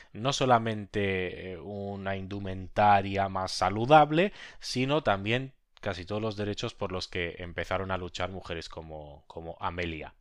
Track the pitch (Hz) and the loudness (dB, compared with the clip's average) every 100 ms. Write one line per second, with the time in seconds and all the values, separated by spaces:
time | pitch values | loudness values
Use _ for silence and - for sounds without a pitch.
0 | - 104 120 135 131 120 113 107 101 104 | -18 -4 -2 0 6 6 4 -4 -4 0
1 | 101 95 90 - 90 90 80 101 98 98 | 0 0 -2 -6 -10 -10 -10 -8 -6 -6
2 | 95 98 92 101 98 95 90 - 104 101 | -4 -6 -4 -6 -6 -6 -4 4 8 8
3 | 98 98 98 95 92 - 92 104 117 156 | 6 0 0 0 -4 0 0 2 8 8
4 | 151 151 202 - - - - 123 131 151 | 8 4 2 -2 -16 -14 -6 -2 0 2
5 | 139 98 98 120 135 - _ _ 107 90 | 2 2 2 0 -2 -12 _ _ -6 -6
6 | 90 104 110 101 104 101 120 - 98 92 | -4 -2 -2 -2 -4 -2 -6 -4 -6 -4
7 | - 92 85 - 90 85 85 92 95 92 | -6 -4 -4 -6 -8 -6 -2 -2 -2 -4
8 | 90 - 90 95 - 82 78 - 80 78 | -4 -6 -6 -6 -8 -8 -8 -12 -12 -14
9 | 76 71 _ - 82 82 95 87 87 78 | -14 -18 _ -12 -12 -8 -6 -4 -6 -6
10 | 69 - | -10 -16